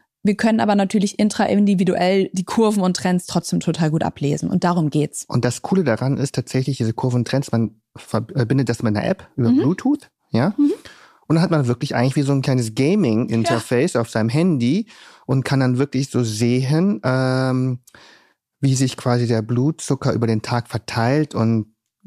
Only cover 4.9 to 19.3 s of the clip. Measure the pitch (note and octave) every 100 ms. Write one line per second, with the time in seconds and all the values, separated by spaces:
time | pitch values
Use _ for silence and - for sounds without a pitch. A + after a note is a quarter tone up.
4.9 | D3+ D3+ - - B2 B2 - - F#3+ C#3+
5.9 | A2 C3 C3 C3+ - - C3 C3 C3 A2+
6.9 | - B2+ B2 A2+ C3+ - A#2 G#2 - _
7.9 | - - A2 A2+ C3+ A2+ C3+ A#2+ A2+ A2+
8.9 | G#2 - G3 - - B2+ C4 - - C4
9.9 | C#4+ - _ _ A2+ E3+ C#4+ C#4+ G#4+ -
10.9 | - - _ - D#3+ F#3 D#3 A#2+ A#2+ D3
11.9 | B2 C3 D3+ C#3 C#3 C#3 B2+ A2 A2 C#3+
12.9 | G#3 C3 A2 - A2+ A2 A#2 - B2 E3+
13.9 | A#2+ A2+ A2+ A2 D3 F#3 C#3 A#2+ F#3+ -
14.9 | - - - - C3 - C3+ B2+ B2 C#3
15.9 | C3 - A#2 A#2 G#2+ A#2+ B2+ C3 D#3 G3
16.9 | G#3 B2+ C3 C3 C3 C3 B2+ C3 B2 -
17.9 | - - - _ _ _ _ C#3 C3 B2+
18.9 | - B2+ A#2+ A#2